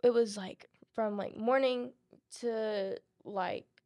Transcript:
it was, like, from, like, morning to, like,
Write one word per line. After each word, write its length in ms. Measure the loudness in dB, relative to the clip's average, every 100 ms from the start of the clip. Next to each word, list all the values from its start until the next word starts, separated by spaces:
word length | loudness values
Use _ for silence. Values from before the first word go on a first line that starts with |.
it 60 | 4
was, 240 | 6 2 -2
like, 320 | -10 -12 -18 _ -10
from, 220 | -4 -2 -2
like, 180 | -6 -2
morning 580 | 2 4 4 0 -4 -10 _ -20 _ -8
to, 580 | -4 -2 -2 -2 -2 -6 -10 _
like, 440 | -8 -4 -2 -4 -10 _